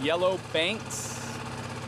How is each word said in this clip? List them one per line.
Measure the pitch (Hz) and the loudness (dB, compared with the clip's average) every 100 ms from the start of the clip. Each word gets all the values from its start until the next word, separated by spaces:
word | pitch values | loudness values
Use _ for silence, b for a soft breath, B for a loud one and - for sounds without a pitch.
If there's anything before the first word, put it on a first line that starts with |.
Yellow | 139 170 185 185 - | 2 4 4 4 0
Banks | 165 165 214 - - - - - - - - - - | 2 2 0 -4 -6 -4 -6 -6 -6 -6 -6 -6 -6